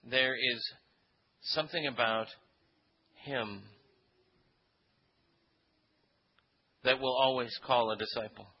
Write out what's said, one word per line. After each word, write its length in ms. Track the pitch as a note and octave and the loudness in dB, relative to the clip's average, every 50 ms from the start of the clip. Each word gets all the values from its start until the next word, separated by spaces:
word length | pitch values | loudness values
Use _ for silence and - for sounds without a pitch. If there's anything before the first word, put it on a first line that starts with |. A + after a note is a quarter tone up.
| _ | _
there 300 | A#2 B2 C3 C3 C3 C3 | 0 2 2 2 2 2
is 380 | A#2 B2 B2+ A#2+ A2+ - - - - _ _ _ _ _ _ _ _ _ _ _ _ | 0 0 0 0 -2 -6 -12 -12 -16 _ _ _ _ _ _ _ _ _ _ _ _
something 460 | - - - D#3 D#3 D#3 - E3+ D3+ | -10 -4 -4 -4 -4 -2 -4 -4 -4
about 400 | C#3+ A#2+ A#2 A#2+ A2+ A2+ A2 A2 - - - _ _ _ _ _ _ _ _ _ _ _ _ _ _ _ - - | -2 0 0 2 2 2 0 -2 -4 -10 -20 _ _ _ _ _ _ _ _ _ _ _ _ _ _ _ -18 -10
him 380 | C#3+ C#3 B2+ A2 G#2 G2+ G2 G2+ G#2+ - _ _ _ _ _ _ _ _ _ _ _ _ _ _ _ _ _ _ _ _ _ _ _ _ _ _ _ _ _ _ _ _ _ _ _ _ _ _ _ _ _ _ _ _ _ _ _ _ _ _ _ _ _ _ _ _ _ _ _ _ _ - | -6 -4 -4 -4 -4 -8 -12 -14 -18 -20 _ _ _ _ _ _ _ _ _ _ _ _ _ _ _ _ _ _ _ _ _ _ _ _ _ _ _ _ _ _ _ _ _ _ _ _ _ _ _ _ _ _ _ _ _ _ _ _ _ _ _ _ _ _ _ _ _ _ _ _ _ 2
that 160 | B2+ C3 C3 | 2 2 2
will 160 | C3+ C3 B2+ | 2 0 4
always 400 | B2+ C3+ C3 C3 B2+ A#2+ A2+ - - - | 4 4 4 4 2 -2 -4 -8 -12 0
call 240 | - C3 A#2+ A2+ A2 | 2 4 4 4 2
a 60 | A2 | 0
disciple 500 | G2+ G#2+ - - A#2+ A2 G#2 - - G2+ G2+ _ _ | -4 -6 -6 -4 -6 -6 -8 -12 -16 -20 -20 _ _